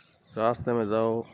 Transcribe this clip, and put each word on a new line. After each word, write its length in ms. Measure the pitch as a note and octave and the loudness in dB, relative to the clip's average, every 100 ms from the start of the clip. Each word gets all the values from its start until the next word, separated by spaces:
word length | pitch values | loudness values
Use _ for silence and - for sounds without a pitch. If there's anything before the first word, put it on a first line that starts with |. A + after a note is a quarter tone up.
| - _ _ | -20 _ _
रास्ते 420 | - A2+ A#2+ - | -2 0 0 -2
में 160 | A#2+ G#2 | 0 0
जाओ, 360 | A2 A2+ A2+ A#2 | 0 0 -2 -6